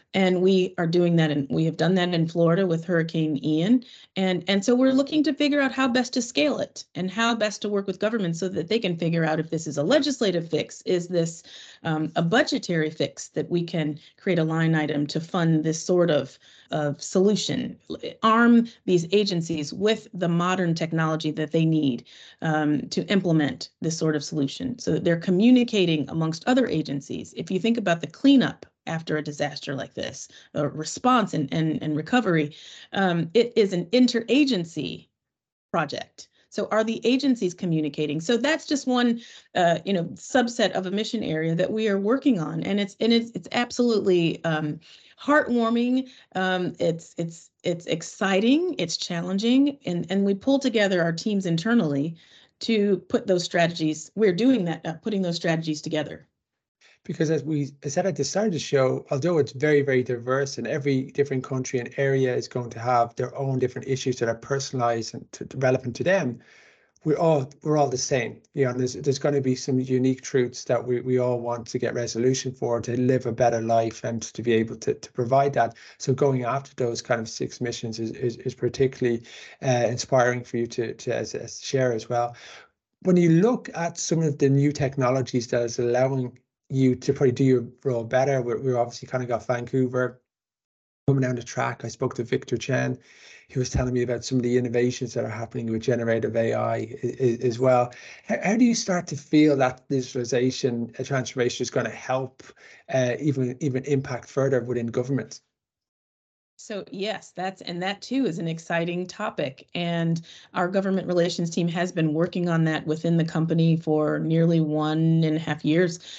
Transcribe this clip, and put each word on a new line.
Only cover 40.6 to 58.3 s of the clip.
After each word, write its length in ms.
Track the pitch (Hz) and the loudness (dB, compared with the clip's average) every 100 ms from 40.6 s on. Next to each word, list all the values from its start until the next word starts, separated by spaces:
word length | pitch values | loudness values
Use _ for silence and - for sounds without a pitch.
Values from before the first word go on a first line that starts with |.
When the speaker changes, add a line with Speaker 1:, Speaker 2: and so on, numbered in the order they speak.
| 190 | 0
Speaker 1:
of 140 | - 185 | 0 -4
a 40 | |
mission 320 | 196 220 226 | -4 -4 -4
area 320 | - 160 165 | -4 -2 0
that 160 | 165 180 | 0 0
we 180 | 220 220 | 0 0
are 120 | 196 | 0
working 400 | 202 269 294 196 | 0 2 2 2
on, 220 | 160 165 | 0 -4
and 180 | 196 202 | -2 -2
it's, 160 | 196 - | -2 -2
and 140 | 226 | 2
it's, 180 | 233 233 | 2 2
it's 140 | 185 - | -8 -6
absolutely, 920 | 240 240 - 240 214 196 180 165 - | -4 -2 0 2 2 2 2 2 0
um, 360 | 165 156 151 165 - - - _ | -2 -2 -4 -8 -14 -20 -20 _
heartwarming. 840 | - 302 - 240 226 233 247 254 254 - _ | 2 2 2 0 2 2 2 0 -2 -12 _
Um, 380 | 185 185 185 175 - | -4 0 0 -2 -2
it's, 360 | 170 165 - - | -2 -2 -8 -8
it's, 320 | 170 - - _ | -8 -10 -20 _
it's 220 | 180 170 - | -4 -4 -4
exciting. 880 | 165 - - 196 190 226 302 359 277 | -6 -6 -4 0 2 4 4 2 -2
It's 180 | 170 - | -4 -4
challenging, 800 | - 170 180 196 226 262 285 277 | -6 -6 -4 -2 2 4 2 0
and, 220 | - 175 - | -4 -4 -2
and 140 | 190 | 0
we 100 | 196 | 0
pull 240 | 196 269 277 | 0 2 2
together 440 | 285 214 196 180 | 2 2 2 2
our 100 | 170 | 0
teams 320 | 165 220 202 | -2 -2 -2
internally 720 | 185 165 220 233 160 139 160 165 _ - _ _ | 0 -2 2 2 2 0 -2 -6 _ -20 _ _
to 360 | - 220 202 185 - | 0 2 2 0 0
put 180 | 170 180 | -2 0
those 180 | 175 | 0
strategies. 680 | - 175 170 170 156 151 - 196 | 0 2 0 0 -2 -4 -8 0
We're 160 | 214 | 2
doing 320 | 175 254 247 | 4 4 4
that, 200 | 170 160 | 0 -4
uh, 100 | 165 | -8
putting 260 | 165 226 202 | -8 -6 -2
those 140 | 180 170 | -2 -2
strategies 460 | 180 160 160 151 | -2 -2 -2 -6
together. 440 | 165 156 151 80 - _ _ _ _ _ _ _ | -4 -4 -6 -10 -18 _ _ _ _ _ _ _
Speaker 2:
Because 260 | - 170 156 | -12 -2 0
as 120 | 156 | 0
we 280 | 139 147 135 - 147 | -2 -4 -4 -8 -6
said 200 | 180 190 | -2 -2
at 100 | - | -2
the 80 | |
start 240 | 135 | -2